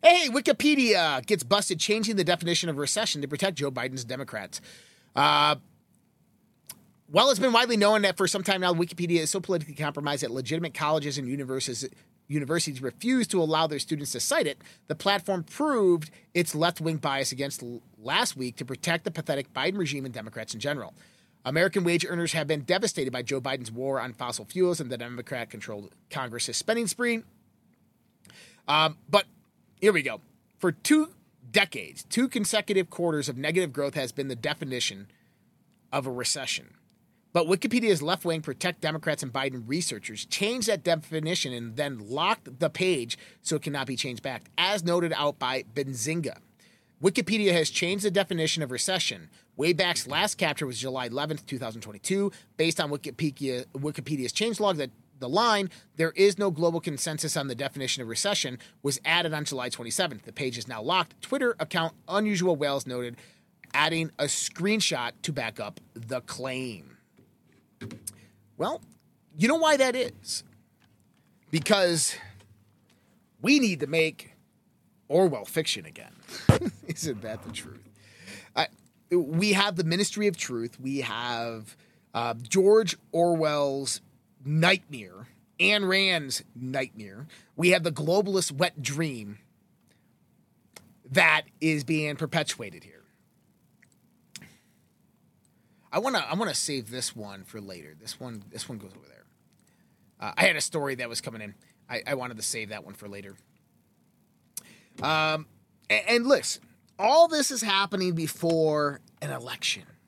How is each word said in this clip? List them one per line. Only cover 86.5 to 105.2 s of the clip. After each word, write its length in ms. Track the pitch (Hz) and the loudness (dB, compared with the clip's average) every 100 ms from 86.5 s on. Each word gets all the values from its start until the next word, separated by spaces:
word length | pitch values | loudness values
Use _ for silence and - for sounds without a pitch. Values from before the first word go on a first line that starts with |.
nightmare. 720 | 120 127 135 131 107 104 98 156 - _ - | -10 -4 -4 -4 -8 -16 -14 -18 -18 _ 2
We 140 | 170 | 4
have 120 | 180 | 6
the 100 | 170 | 2
globalist 600 | 143 151 185 202 190 - | -2 2 4 4 0 -2
wet 280 | 139 120 - | 0 -2 -2
dream 580 | 123 143 165 123 104 101 _ _ _ _ _ _ _ _ _ _ _ _ _ - - _ 127 | -6 -2 -4 -4 -10 -14 _ _ _ _ _ _ _ _ _ _ _ _ _ -20 -20 _ 0
that 320 | 135 165 156 - _ | 4 6 4 0 _
is 240 | 160 156 | 0 0
being 320 | 131 156 151 143 | 0 0 0 -4
perpetuated 680 | 160 165 151 - 104 85 | -2 -2 -2 -6 -10 -14
here. 180 | - - _ _ _ _ _ _ _ _ _ _ _ _ _ - - - _ _ _ _ _ _ _ _ _ _ _ _ _ | -20 -20 _ _ _ _ _ _ _ _ _ _ _ _ _ -20 -20 -20 _ _ _ _ _ _ _ _ _ _ _ _ _
I 60 | 160 | -2
wanna, 280 | 240 233 127 | 0 0 -2
I 60 | |
wanna 200 | 170 220 | -2 -2
save 360 | 131 - 139 107 | -2 -4 -4 -6
this 240 | 123 - | -8 -8
one 300 | 120 104 98 | -8 -14 -14
for 160 | 92 110 | -16 -16
later. 340 | 98 90 73 78 | -14 -14 -16 -18
This 180 | 110 - | -16 -14
one, 240 | 127 113 98 | -12 -14 -14
this 180 | 113 - | -14 -12
one 100 | 117 | -12
goes 120 | 98 90 | -14 -20
over 100 | 71 | -20
there. 160 | 58 50 _ _ _ _ _ _ _ _ _ | -20 _ _ _ _ _ _ _ _ _ _
Uh, 140 | 104 - | -8 4
I 100 | 190 | 4
had 100 | 160 | 4
a 40 | |
story 360 | - 160 139 127 | -2 -4 -4 -6
that 120 | 120 | -6
was 120 | 117 | -8
coming 200 | - 113 | -10 -12
in. 140 | 104 98 _ _ - | -14 -16 _ _ -10
I, 140 | 120 - | -8 -4
I 80 | |
wanted 220 | 135 123 113 | -4 -6 -6
to 40 | |
save 280 | 104 120 107 | -6 -6 -6
that 140 | 107 | -10
one 100 | - | -12
for 140 | 98 104 | -16 -14
later. 280 | 101 98 101 _ _ _ _ _ _ _ _ _ _ _ - - - _ - | -14 -14 -18 _ _ _ _ _ _ _ _ _ _ _ -18 -18 -20 _ -6
Um, 440 | 147 156 | 0 2